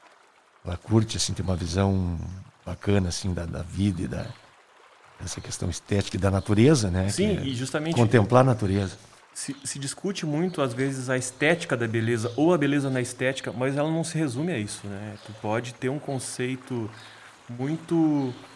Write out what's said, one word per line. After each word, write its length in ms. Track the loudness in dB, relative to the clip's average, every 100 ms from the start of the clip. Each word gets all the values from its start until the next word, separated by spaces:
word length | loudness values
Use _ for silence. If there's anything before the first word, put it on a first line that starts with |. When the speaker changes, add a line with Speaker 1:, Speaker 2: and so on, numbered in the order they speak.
| -20 _ _ _ _ _
Speaker 1:
ela 140 | -8 -6
curte, 400 | 2 2 2 -2
assim, 160 | -4
tem 100 | -2
uma 100 | -2
visão 640 | 0 0 2 2 2 0 -2 -6 -10 -16 -16
bacana, 460 | -12 -6 2 2 2
assim, 240 | -2 -4
da, 100 | -4
da 160 | -4 -6
vida 400 | -6 0 0 0
e 80 | -4
da, 160 | -6 -8 -12 -20 -20 -20 -20 -20 -20 -20 -14
essa 160 | -10 -10
questão 280 | -10 -6 -4
estética 480 | -4 -2 -2 0 0
e 40 |
da 100 | 2
natureza, 600 | 2 2 6 6 6 2
né, 180 | 0 0
Speaker 2:
Sim, 280 | 2 2 0
Speaker 1:
que 60 |
é 20 | -2
Speaker 2:
e 80 |
justamente 400 | -4 -4 -4 0
Speaker 1:
contemplar 460 | 4 6 6 6 6
a 20 |
natureza. 520 | 6 4 2 0 0 -6 -20 -20 -18
Speaker 2:
se, 200 | -12 -10 -10
se 140 | -10 -8
discute 460 | -8 -6 -6 -4 -2
muito, 340 | 0 0 0
às 100 | -2
vezes, 340 | 0 -2 -2 -2
a 60 | -2
estética 600 | -2 0 2 2 0 0
da 100 | 0
beleza 460 | 0 0 0 -2 2
ou 160 | 4
a 40 | 4
beleza 320 | 4 2 2
na 100 | 0
estética, 520 | -2 -2 -2 -2 -6 -2
mas 200 | -2 0
ela 140 | 0
não 120 | 0
se 120 | -2 -2
resume 340 | -2 -2 -2
a 60 | -2
isso, 280 | -4 -8 -10
né? 280 | -10 -12 -14 -16
Tu 60 | -8
pode 340 | -2 -2 -4
ter 140 | -6 -4
um 100 | -4
conceito 920 | -6 -6 -6 -6 -6 -6 -6 -6 -6 -10 -20 -20 -20 -20 -14
muito 840 | -6 -4 -4 0 2 4 2 0 -4 -14